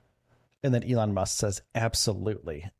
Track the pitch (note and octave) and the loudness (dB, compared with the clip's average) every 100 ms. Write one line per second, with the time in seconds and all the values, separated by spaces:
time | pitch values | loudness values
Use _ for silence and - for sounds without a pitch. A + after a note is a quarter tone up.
0 | _ _ _ _ _ _ C#3 A#2+ A#2 A#2+ | _ _ _ _ _ _ 2 2 2 2
1 | G#2+ F#2+ F#2+ - G#2 G2 - A#2 A2+ - | 2 2 0 0 -2 -2 -6 -2 0 0
2 | - F#2+ G2 G#2 E2 D2+ F#2 _ | 0 0 -2 -4 -6 -10 -10 _